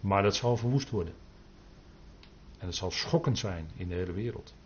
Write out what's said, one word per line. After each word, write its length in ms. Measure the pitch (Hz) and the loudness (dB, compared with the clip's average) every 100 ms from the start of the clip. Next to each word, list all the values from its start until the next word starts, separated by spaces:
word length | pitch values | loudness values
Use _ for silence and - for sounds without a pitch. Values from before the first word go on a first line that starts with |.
Maar 220 | 98 98 | 4 6
dat 140 | 101 98 | 6 4
zal 200 | 120 117 | 2 2
verwoest 340 | 120 135 139 | 2 2 0
worden. 240 | 110 85 - - - - - - - - - - - - - - - | -4 -4 -8 -18 -20 -20 -20 -20 -20 -20 -20 -20 -20 -20 -20 -20 -10
En 80 | 90 | -6
het 80 | |
zal 160 | 87 92 | -4 -4
schokkend 480 | - - 165 156 120 | -4 2 2 4 0
zijn 320 | 104 87 80 - | 0 -4 -8 -8
in 120 | 87 | -4
de 60 | |
hele 180 | 90 90 | -2 -2
wereld. 420 | 87 117 - - - | -2 -4 -6 -12 -18